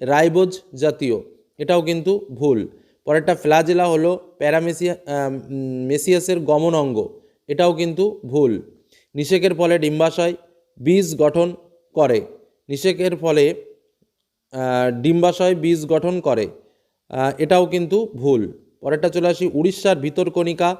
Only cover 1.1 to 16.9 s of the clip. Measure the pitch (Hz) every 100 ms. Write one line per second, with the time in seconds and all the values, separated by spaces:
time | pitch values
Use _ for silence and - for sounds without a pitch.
1.1 | 104 - _ _ - 151 175 165 170 170
2.1 | 202 196 120 143 117 - - _ _ -
3.1 | 156 156 165 151 156 165 175 175 160 170
4.1 | 180 - - 147 160 170 160 175 175 -
5.1 | 143 139 135 113 135 131 127 127 143 185
6.1 | 180 175 175 147 151 170 160 135 110 95
7.1 | - _ _ - 147 175 160 170 160 208
8.1 | 208 127 143 131 101 - _ _ _ _
9.1 | 143 143 185 180 165 175 170 151 151 165
10.1 | 170 175 175 _ _ _ - 131 190 170
11.1 | 151 151 165 175 165 _ _ _ 160 139
12.1 | 113 - - _ _ - 139 190 175 180
13.1 | 165 165 151 143 185 - - _ _ _
14.1 | _ _ _ _ 131 127 123 127 120 147
15.1 | 170 180 175 185 175 165 165 151 156 175
16.1 | 180 151 113 95 - _ _ _